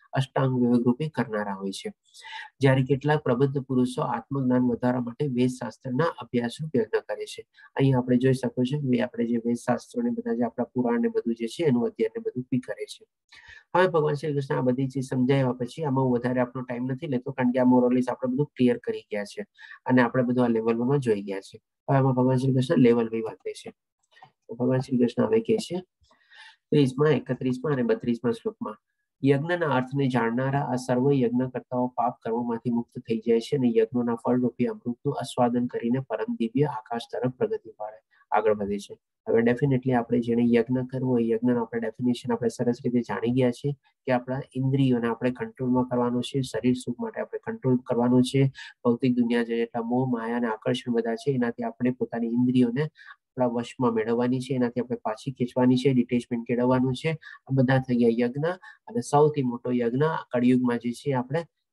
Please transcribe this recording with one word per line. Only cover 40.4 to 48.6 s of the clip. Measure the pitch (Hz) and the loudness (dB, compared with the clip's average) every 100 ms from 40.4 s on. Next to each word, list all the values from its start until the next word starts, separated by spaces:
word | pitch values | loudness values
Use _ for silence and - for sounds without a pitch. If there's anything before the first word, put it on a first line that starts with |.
યજ્ઞ | 120 117 113 127 127 | 4 4 2 -2 -4
કરવો | 131 127 | -4 0
હોય, | 120 | 0
યજ્ઞનો | 113 113 123 120 | 2 0 2 0
આપણે | 113 117 | -2 -4
definition | 113 - 123 120 123 | -6 -2 -2 -2 -2
આપણે | 117 117 | -2 -2
સરસ | - 120 123 | -2 -2 -2
રીતે | 127 123 | 0 -2
જાણી | 117 101 117 | -2 -2 0
ગયા | 127 123 | 2 2
છીએ | 120 143 | 0 -4
કે | 143 _ _ - | -6 _ _ -2
આપણા | 147 127 131 - | -2 -2 -8 -6
ઇન્દ્રિયોને | 131 135 139 131 123 117 | -4 0 2 2 2 0
આપણે | 113 127 | -2 -2
કંટ્રોલમાં | 123 113 - 127 127 | -4 -8 -6 0 0
કરવાનું | 127 123 120 123 | 0 0 0 -2
છે, | - 139 | -2 -4
શરીર | 131 110 123 | -4 -2 0
સુખ | 127 123 120 | 0 -2 -6
માટે | 113 117 | -6 -6
આપણે | - 110 | -8 -8
control | - 113 131 127 | -8 -4 0 0
કરવાનું | - 117 120 127 | 0 0 4 4
છે, | 127 135 135 - | 4 4 2 0